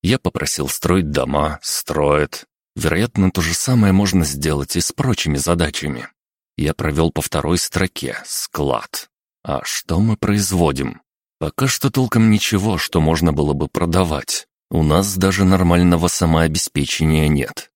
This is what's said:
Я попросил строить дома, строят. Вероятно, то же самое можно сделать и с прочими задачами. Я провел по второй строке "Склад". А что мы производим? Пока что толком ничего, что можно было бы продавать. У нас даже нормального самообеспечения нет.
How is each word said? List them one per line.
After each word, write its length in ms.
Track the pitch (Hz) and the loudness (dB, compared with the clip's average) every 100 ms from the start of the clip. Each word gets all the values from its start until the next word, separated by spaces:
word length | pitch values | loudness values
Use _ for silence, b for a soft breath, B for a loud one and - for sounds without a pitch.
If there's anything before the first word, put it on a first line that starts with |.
Я 160 | 90 127 | 0 0
попросил 480 | 90 - 71 - 69 | -2 -4 -6 -4 -6
строить 440 | - 85 92 78 | -4 0 0 0
дома, 480 | 71 67 73 76 76 | -2 0 0 -2 -4
строят. 840 | - - - 73 73 73 71 - - _ _ - | -8 -8 -4 0 2 2 0 -6 -18 _ _ -4
Вероятно, 560 | 80 80 117 - 95 | -2 0 -2 2 0
то 100 | 90 | 2
же 120 | 82 | -4
самое 400 | 85 - 123 104 | -4 0 4 4
можно 320 | 95 101 92 76 | 4 4 2 0
сделать 500 | 71 76 73 69 87 | -2 -2 -2 -2 -4
и 60 | |
с 100 | - | -4
прочими 460 | - 127 113 78 71 | -2 -2 0 -2 -2
задачами. 720 | 71 85 80 - 73 64 57 _ _ _ _ - | 0 0 0 -2 -6 -8 -12 _ _ _ _ -4
Я 160 | 76 | -4
провел 380 | - 78 73 82 | -2 -2 0 0
по 100 | 76 | 0
второй 360 | - 78 73 87 | -4 -4 0 -2
строке 600 | - - 92 - 65 - - | -2 -2 -4 -4 -10 -10 -10
"Склад". 840 | - - - 71 60 - - - _ _ _ | -10 -8 -4 -2 -2 -6 -14 -14 _ _ _
А 180 | - 69 | -6 -6
что 360 | - - - 82 | -6 -10 -2 0
мы 180 | 110 110 | 2 0
производим? 840 | 98 104 95 92 82 67 67 - _ _ _ _ | 0 0 0 2 2 0 -6 -8 _ _ _ _
Пока 280 | 76 - 135 | -8 -2 -2
что 220 | - 139 | 0 -2
толком 400 | - 127 113 113 | 0 2 4 4
ничего, 460 | 107 - 104 104 92 | 4 2 0 0 -2
что 220 | - 90 | 0 2
можно 320 | 78 80 85 | 2 2 2
было 220 | 73 73 | 2 0
бы 140 | 71 73 | 0 -2
продавать. 800 | - 87 85 87 73 - - - _ _ | -2 0 0 0 -2 -6 -8 -10 _ _
У 140 | 87 | 0
нас 320 | 78 78 98 92 | 2 2 0 0
даже 280 | 95 95 95 | 0 2 4
нормального 640 | 92 87 87 90 85 87 | 4 4 6 4 4 0
самообеспечения 1160 | - 85 80 82 78 - 71 69 - 80 78 76 | 0 2 2 2 0 -4 -4 -4 0 2 2 2
нет. 440 | 73 62 - - | 0 -2 -10 -18